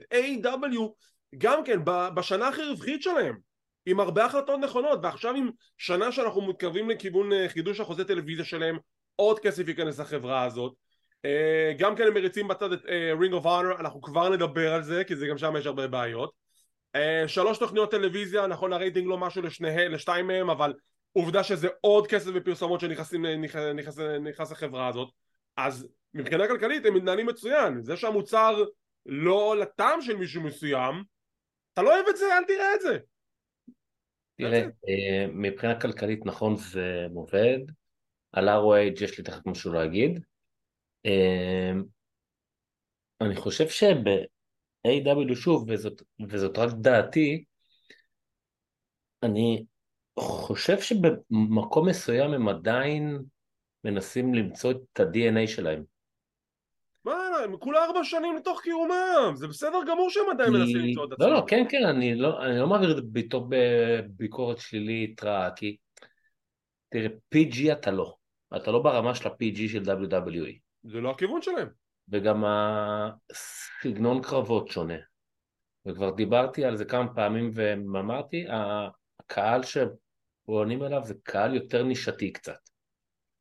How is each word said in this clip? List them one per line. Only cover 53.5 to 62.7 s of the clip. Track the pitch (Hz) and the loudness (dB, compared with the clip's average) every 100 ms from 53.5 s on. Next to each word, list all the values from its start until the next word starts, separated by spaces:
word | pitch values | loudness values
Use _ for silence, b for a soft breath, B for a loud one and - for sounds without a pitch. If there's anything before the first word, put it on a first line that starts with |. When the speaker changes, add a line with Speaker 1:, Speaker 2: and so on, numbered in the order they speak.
| _ _ _ | _ _ _
Speaker 2:
מנסים | 107 101 - 127 127 | -4 -4 -4 -2 0
למצוא | 120 92 - 127 | 0 0 -2 -2
את | 131 - - | -2 -4 0
ה-D | 92 113 | 0 2
N | 117 110 110 | 2 2 0
A | |
שלהם. | - 85 78 76 _ _ _ _ _ _ _ _ _ _ _ 233 | -2 -4 -4 -8 _ _ _ _ _ _ _ _ _ _ _ -6
Speaker 1:
מה, | 339 370 330 | -4 -2 -2
הם | 214 190 | -4 -6
כולה | 254 311 330 | 0 2 4
ארבע | 359 | 2
שנים | 277 330 330 320 | 0 -2 -2 -4
לתוך | 370 370 | -4 -4
קיומם, | 339 330 330 359 370 330 214 139 | -2 -2 0 0 2 4 4 0
זה | 151 | -8
בסדר | 151 294 359 294 | -6 -2 -2 0
גמור | 330 370 | 0 2
שהם | 403 392 | 2 0
עדיין | 262 233 | 2 4
Speaker 2:
כי | 120 | 4
Speaker 1:
מנסים | 120 120 | 4 2
למצוא | 120 120 113 | 0 -2 -4
את | 127 | 2
Speaker 2:
לא, | 202 | 4
לא, | 294 | 4
Speaker 1:
עצמם. | - | 4
Speaker 2:
כן, | 226 240 | 2 4
כן, | 277 196 | 2 2
אני | 131 123 117 | 2 2 2
לא, | 143 151 | 0 0
אני | 131 123 | 0 2
לא | |
מעביר | 147 | 4